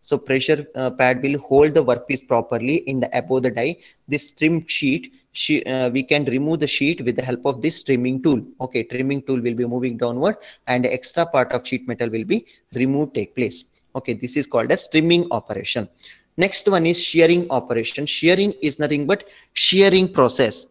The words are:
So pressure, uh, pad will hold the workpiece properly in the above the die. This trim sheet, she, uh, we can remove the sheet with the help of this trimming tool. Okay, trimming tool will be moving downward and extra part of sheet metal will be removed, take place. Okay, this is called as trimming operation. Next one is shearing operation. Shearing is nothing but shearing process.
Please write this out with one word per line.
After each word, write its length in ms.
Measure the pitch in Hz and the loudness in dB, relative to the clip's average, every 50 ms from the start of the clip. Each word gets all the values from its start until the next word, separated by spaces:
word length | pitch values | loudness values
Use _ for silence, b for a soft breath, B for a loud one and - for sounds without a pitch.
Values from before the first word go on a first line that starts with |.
So 160 | _ - 147 | _ -4 -4
pressure, 480 | 127 - - 135 135 131 - 156 147 147 - - | -4 -2 -2 -2 0 2 0 0 0 -2 -10 -8
uh, 140 | 127 131 127 | -4 -4 -4
pad 320 | 127 127 131 127 127 123 | 0 2 2 2 2 0
will 160 | 127 139 143 143 | -2 -2 -4 -4
hold 360 | - - 135 139 151 156 139 | -2 2 4 6 6 6 4
the 80 | 160 131 | 2 2
workpiece 440 | 123 123 120 - - 139 131 - | 2 0 0 -2 -8 -8 -8 -2
properly 500 | _ 131 117 117 - 123 113 113 131 151 165 - 131 | _ 0 0 0 -2 -4 -4 -2 -2 -2 -2 -2 -4
in 80 | 139 131 | -4 -2
the 160 | 117 - - | -4 -2 -2
above 280 | 123 120 - 131 131 123 | -4 -2 0 -2 0 0
the 80 | 127 | -2
die. 260 | 107 117 117 147 175 b b b b b _ | -2 -2 -4 -4 -4 b b b b b _
This 240 | - 139 147 - - | -6 -6 -6 -6 -8
trim 340 | _ _ 156 160 170 160 160 | _ _ 0 0 0 0 -4
sheet, 480 | - - - 156 135 131 170 127 - b b b _ _ | -4 -6 -2 0 0 -2 -2 -4 -12 b b b _ _
she, 300 | - - - 151 143 - | -8 -2 -2 -2 -2 -2
uh, 240 | - 131 131 127 123 | -4 -4 -2 -2 0
we 120 | 120 135 | 0 -2
can 240 | 131 - - 143 143 | -2 0 0 0 0
remove 360 | 131 120 131 143 156 165 160 | 0 -2 -2 -2 -2 -2 -2
the 60 | 151 | -2
sheet 360 | 139 - - 139 147 170 170 131 | -2 -2 0 0 -2 -2 -2 -2
with 100 | 123 117 | -2 -2
the 60 | 117 | -2
help 240 | 123 127 123 120 - | -4 -4 -6 -2 -2
of 160 | 139 135 123 | -4 -4 -2
this 220 | 123 160 160 - - | -4 -4 -4 -4 -2
trimming 400 | - 135 120 123 127 131 131 127 | 0 0 0 0 -2 -2 0 2
tool. 180 | 165 143 113 - - - _ | 2 2 2 -2 -8 -12 _
Okay, 220 | 127 127 - 120 110 | -12 -4 -4 -4 -4
trimming 380 | - 123 123 131 135 139 139 135 | -4 -6 -4 -2 -2 -2 -4 -2
tool 160 | - 135 123 | -2 -4 -2
will 140 | 117 120 117 | -2 -2 -2
be 120 | 117 123 | -2 -4
moving 320 | 117 120 123 123 127 117 | -2 -2 -4 -4 -4 -4
downward 400 | 113 120 120 117 123 147 202 208 B B B B B B | -2 -4 -2 -2 0 -2 -2 -2 B B B B B B
and 200 | - 123 127 123 | -2 0 0 0
extra 400 | 123 - 127 - - - 170 170 | 0 -2 -4 -6 -6 -2 -2 -2
part 240 | 165 - 135 123 123 | 0 2 0 0 2
of 160 | - 123 - | -2 -6 -4
sheet 200 | - 127 120 127 | -4 -6 -6 -4
metal 220 | 127 117 - 120 117 | -8 -6 -4 -4 -4
will 140 | 110 113 110 | -4 -4 -2
be 220 | - 190 233 b b b b b _ - | -2 -2 -2 b b b b b _ -4
removed, 400 | 120 127 131 139 143 151 143 - | -2 0 0 0 0 -2 -2 -4
take 220 | 120 101 - _ | -6 -6 -6 _
place. 300 | 127 123 101 - - - _ _ _ _ _ _ | -4 -4 -4 -4 -10 -18 _ _ _ _ _ _
Okay, 180 | 131 - - 117 | -10 -6 -6 -6
this 220 | 101 - 123 - | -6 -6 -6 -4
is 120 | 147 139 | -4 -4
called 240 | - - 120 113 107 | 0 -2 -2 2 2
as 160 | 165 - - | 0 -2 -2
trimming 400 | - - 160 156 170 170 175 175 170 | 2 2 2 4 6 4 4 2 0
operation. 560 | - 113 - - 107 98 98 - - 123 107 - _ B B B B B B B _ - | -2 -4 -4 -6 -10 -8 -6 -4 -4 -4 -6 -6 _ B B B B B B B _ 0
Next 300 | 180 196 - - - 208 | 0 0 0 -2 0 2
one 160 | 196 175 165 | 2 4 2
is 160 | 165 175 170 - | 2 0 0 -2
shearing 460 | - - 165 165 165 175 175 175 175 | 0 4 4 6 6 6 4 2 0
operation. 560 | 135 123 127 - 120 113 113 - - - 147 | -2 -4 -2 -2 -4 -4 -2 -4 -6 -8 -6
Shearing 480 | 147 - - - 165 180 190 202 208 - - | -6 -6 0 2 2 4 4 2 -2 -2 -2
is 160 | - 151 139 | -4 -4 -2
nothing 300 | - 151 143 147 143 147 | -2 -2 -2 0 -2 0
but 160 | 139 196 202 - b b b b b b | 0 -2 -2 -2 b b b b b b
shearing 580 | - - - 185 185 196 196 190 190 185 185 185 | 0 2 4 6 6 6 8 6 6 4 4 4
process. 540 | - 131 120 - - 131 110 107 - - _ | 4 4 4 4 2 0 0 0 -6 -12 _